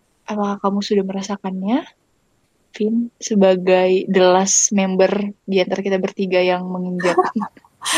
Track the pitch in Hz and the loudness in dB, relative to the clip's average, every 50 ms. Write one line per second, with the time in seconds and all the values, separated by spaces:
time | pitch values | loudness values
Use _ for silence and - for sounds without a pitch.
0 | _ _ _ _ - - 214 208 202 202 202 202 - 196 196 202 202 - 214 196 | _ _ _ _ -12 -8 -6 -4 -4 -4 -4 -4 -4 -2 -2 -2 -2 0 0 0
1 | 190 190 190 196 196 - 202 - - 190 190 185 185 202 240 311 - - _ _ | 0 -2 -6 -8 -6 -8 -8 -8 -8 -8 -8 -6 -4 -2 -2 -2 -4 -6 _ _
2 | _ _ _ _ _ _ _ _ _ _ _ _ _ _ - - 208 214 226 233 | _ _ _ _ _ _ _ _ _ _ _ _ _ _ -6 -4 -2 -2 0 -2
3 | 240 240 _ - - - 226 196 196 190 185 180 180 185 185 185 185 185 185 190 | -4 -4 _ -12 -6 0 2 4 4 4 4 2 2 2 2 4 4 4 2 2
4 | - - 190 190 185 180 180 190 196 196 - - - - 214 196 190 190 185 185 | 0 2 2 4 6 6 6 4 2 2 2 2 2 2 2 0 0 0 2 2
5 | 190 185 196 202 202 202 - _ - 190 190 185 180 190 185 190 196 196 196 190 | 2 2 2 -2 -4 -6 -8 _ -6 -2 0 0 0 0 -2 -4 -2 -2 -2 -2
6 | 190 190 - - 196 185 180 180 180 180 180 180 185 185 180 180 180 185 180 175 | -2 -4 -4 -4 -4 0 2 2 2 2 0 -2 -4 -6 -8 -6 -6 -6 -4 -2
7 | 175 180 - 359 370 - - 220 202 - _ - _ _ _ _ - - - | 0 0 2 2 0 0 -2 -6 -8 -8 _ -20 _ _ _ _ -8 -4 -2